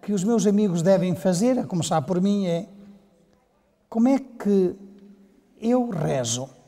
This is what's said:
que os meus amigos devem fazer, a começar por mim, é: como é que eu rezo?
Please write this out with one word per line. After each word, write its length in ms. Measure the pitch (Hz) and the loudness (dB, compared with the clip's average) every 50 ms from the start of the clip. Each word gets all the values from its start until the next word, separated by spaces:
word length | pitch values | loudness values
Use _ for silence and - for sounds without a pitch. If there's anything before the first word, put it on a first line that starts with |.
que 100 | - - | -6 -4
os 120 | 208 202 175 | -4 -2 0
meus 220 | 214 233 220 180 | 0 0 2 2
amigos 360 | 214 202 202 214 208 170 175 | 2 2 2 2 2 0 0
devem 340 | 160 180 196 185 170 185 175 | 2 4 4 4 2 0 -2
fazer, 420 | 175 - 190 180 165 214 247 262 247 | -2 0 -2 0 2 2 0 0 0
a 80 | - | -2
começar 360 | - - 175 151 - 175 160 | -4 -4 -4 -2 0 -2 -2
por 180 | 143 - 190 180 | -2 -2 -2 0
mim, 280 | 185 202 202 202 196 175 | 0 0 0 0 0 -2
é: 200 | 170 170 196 - - - - - - - _ _ _ _ _ _ _ _ _ _ _ _ _ _ _ _ _ _ | -2 -4 -6 -8 -16 -20 -20 -20 -20 -20 _ _ _ _ _ _ _ _ _ _ _ _ _ _ _ _ _ _
como 220 | - 226 233 254 | -2 0 2 2
é 100 | 277 262 | 2 2
que 560 | - - - - - 208 202 196 185 180 - - - - - - - - - - - _ _ _ _ _ _ _ | -2 -6 -16 -6 -2 2 2 2 2 0 -2 -6 -16 -20 -20 -20 -20 -20 -20 -20 -20 _ _ _ _ _ _ _
eu 280 | 214 226 247 247 240 240 | -2 0 0 2 0 -2
rezo? 600 | 214 156 151 160 151 135 123 117 113 123 131 135 - _ _ | -4 -4 -2 -2 -2 -2 -2 -4 -4 -6 -8 -12 -16 _ _